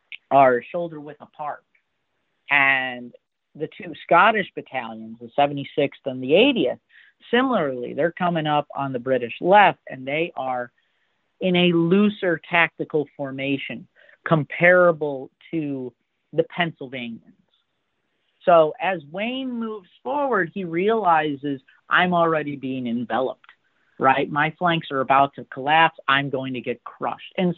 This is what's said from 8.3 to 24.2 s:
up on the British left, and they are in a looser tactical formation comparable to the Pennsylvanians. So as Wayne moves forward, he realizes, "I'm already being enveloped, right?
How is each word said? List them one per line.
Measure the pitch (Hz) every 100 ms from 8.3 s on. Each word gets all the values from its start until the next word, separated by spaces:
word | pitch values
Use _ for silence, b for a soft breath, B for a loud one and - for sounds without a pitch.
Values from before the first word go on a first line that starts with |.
| 170 151
up | 147 -
on | - 139
the | 131
British | 127 127 117 -
left, | 175 202 185 - -
and | 135
they | 131 151 170
are | - 131 127 120 _ _ _ _ _ _ _
in | 185
a | 175 175
looser | 170 165 196 208 208 185 160 -
tactical | 175 160 - 147 156 143 -
formation | 135 135 139 139 - 117 - b b b
comparable | - 160 135 - 175 180 175 156 151 135 135 _ -
to | 165 147 135 123 - _ _ _
the | 151
Pennsylvanians. | 160 - 170 - 135 127 120 113 - _ _ _ _ _ _ _ _ _ _ _
So | - 170 151 -
as | 180 180 143
Wayne | 180 226 262 262
moves | 240 220 214 180 _
forward, | 247 285 277 208 165
he | 202
realizes, | 175 165 202 226 180 160 156 135 143 135 - b -
"I'm | 156 180
already | 175 170 156 147 135
being | 131 131 120
enveloped, | 117 110 113 127 - _ _ _ _ _ -
right? | 135 135